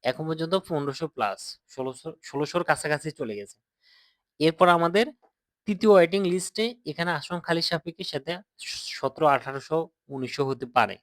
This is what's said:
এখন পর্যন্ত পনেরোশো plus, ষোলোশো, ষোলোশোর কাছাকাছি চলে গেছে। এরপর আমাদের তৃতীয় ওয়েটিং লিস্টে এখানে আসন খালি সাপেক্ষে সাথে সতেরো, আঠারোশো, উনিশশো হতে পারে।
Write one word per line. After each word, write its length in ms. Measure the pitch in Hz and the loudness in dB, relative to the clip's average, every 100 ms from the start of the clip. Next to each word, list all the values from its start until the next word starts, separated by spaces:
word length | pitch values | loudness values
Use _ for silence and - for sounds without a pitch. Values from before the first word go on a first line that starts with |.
এখন 240 | 123 135 156 | -4 -4 -6
পর্যন্ত 280 | 160 160 190 | -4 -2 -2
পনেরোশো 500 | 185 160 143 135 160 | -2 -4 -4 -6 -8
plus, 340 | - 107 95 - - _ | -4 -4 -4 -12 -18 _
ষোলোশো, 440 | - 131 127 160 - | -8 -8 -8 -14 -16
ষোলোশোর 400 | - 139 147 175 | -10 -6 -4 -4
কাছাকাছি 480 | 170 151 151 151 156 | 0 -2 0 -4 -4
চলে 240 | 143 123 104 | -8 -8 -8
গেছে। 220 | 101 - _ _ _ _ _ _ _ _ | -12 -20 _ _ _ _ _ _ _ _
এরপর 300 | 156 160 180 | 0 6 6
আমাদের 360 | 170 170 180 247 - _ _ _ _ - | 6 4 2 0 -2 _ _ _ _ -6
তৃতীয় 260 | 202 220 | 0 6
ওয়েটিং 380 | 196 170 196 190 | 8 8 4 0
লিস্টে 460 | 180 180 - 226 240 - | -2 -4 -4 -4 -4 -10
এখানে 260 | 147 170 | -6 -4
আসন 280 | 160 - 175 | -4 -6 -8
খালি 220 | 160 170 | -2 -2
সাপেক্ষে 420 | 165 165 170 165 | 0 -4 -6 -12
সাথে 340 | 190 143 135 175 208 _ | -8 -8 -6 -10 -10 _
সতেরো, 680 | - - - - 135 - 156 | -12 -12 -10 -6 -6 2 4
আঠারোশো, 600 | 135 - 139 - 160 165 _ _ | 4 0 -10 -4 -4 -4 _ _
উনিশশো 380 | 139 127 - 139 | -8 -8 -4 -4
হতে 200 | 127 123 | -2 0
পারে। 320 | 123 107 98 | 2 2 0